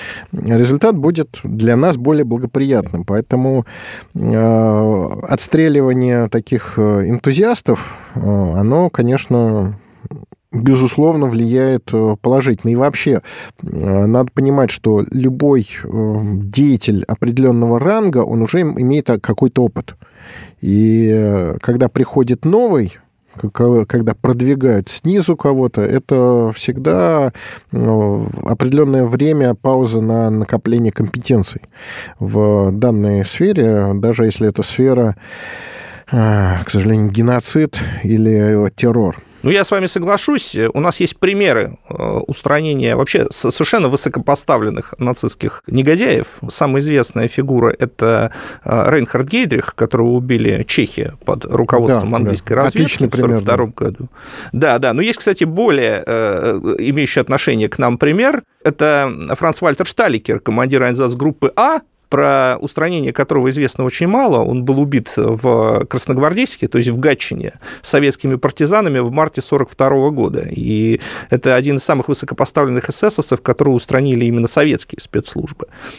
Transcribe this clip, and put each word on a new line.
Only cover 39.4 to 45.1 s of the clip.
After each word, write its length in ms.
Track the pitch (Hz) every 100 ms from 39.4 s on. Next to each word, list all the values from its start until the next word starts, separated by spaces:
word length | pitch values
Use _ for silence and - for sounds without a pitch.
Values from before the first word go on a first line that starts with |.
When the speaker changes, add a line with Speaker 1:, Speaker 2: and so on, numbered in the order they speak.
Speaker 2:
Ну, 80 | 175
я 120 | 196
с 60 | 196
вами 140 | 196 185
соглашусь. 720 | 190 170 202 - 294 - - 113
У 60 | -
нас 200 | 170 -
есть 180 | 180 -
примеры, 600 | 185 196 196 113 95 - -
э, 40 | - - 107 -
устранения 680 | - 147 147 156 139 123 120
вообще 320 | 135 - 113
с-, 220 | - 120
совершенно 360 | - 156 233 147
высокопоставленных 1080 | 139 - 135 131 143 - 131 107 - - -
нацистских 640 | 123